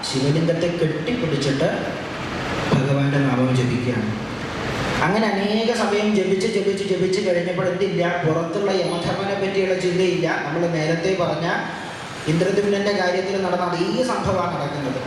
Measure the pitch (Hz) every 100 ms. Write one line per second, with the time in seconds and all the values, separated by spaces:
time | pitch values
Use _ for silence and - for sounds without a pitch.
0 | - 131 139 160 165 160 170 170 160 151
1 | - 247 160 139 139 135 175 - - -
2 | - - - - - - - 139 139 139
3 | 139 139 135 123 127 127 123 113 123 113
4 | 107 - - - - - - - - -
5 | 156 208 220 196 202 220 226 220 208 202
6 | 214 196 180 190 226 214 190 185 196 175
7 | 180 185 185 175 175 180 185 175 190 165
8 | 175 175 156 160 170 202 202 190 175 170
9 | 185 185 196 196 190 196 190 180 180 175
10 | 185 160 160 - 147 160 170 165 156 165
11 | 190 185 165 151 170 165 - - - -
12 | - - - 165 185 202 202 202 202 202
13 | 180 185 190 190 185 175 180 165 185 226
14 | 254 208 202 190 175 160 143 147 139 127